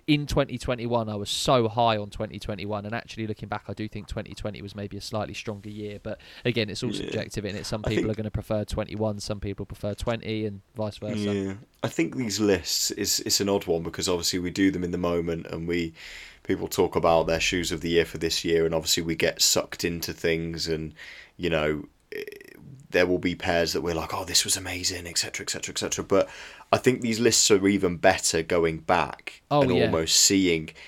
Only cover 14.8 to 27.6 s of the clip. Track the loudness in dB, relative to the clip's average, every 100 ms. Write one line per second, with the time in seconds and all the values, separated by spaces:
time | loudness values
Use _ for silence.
14.8 | -2 0 0 0 0 -4 -4 -6 -2 0
15.8 | -2 -6 -16 -16 -18 -16 -4 -2 -2 0
16.8 | 2 4 6 6 4 2 2 0 0 -2
17.8 | 2 2 2 0 -2 0 2 4 4 2
18.8 | 0 0 0 0 0 2 2 2 -2 -4
19.8 | -4 -4 -6 -4 0 0 -2 -4 -4 -4
20.8 | -4 -12 -18 -18 -20 -6 -2 0 0 -2
21.8 | -6 _ _ -12 -12 -14 -20 -20 -20 -20
22.8 | -2 2 4 4 0 -2 0 2 2 0
23.8 | -2 -2 -4 -6 -2 0 0 -2 -4 -4
24.8 | -4 -4 -4 -4 -4 -6 -6 -6 -6 -6
25.8 | -4 -4 2 2 2 -4 -16 -18 0 4
26.8 | 4 2 0 4 4 6 6 6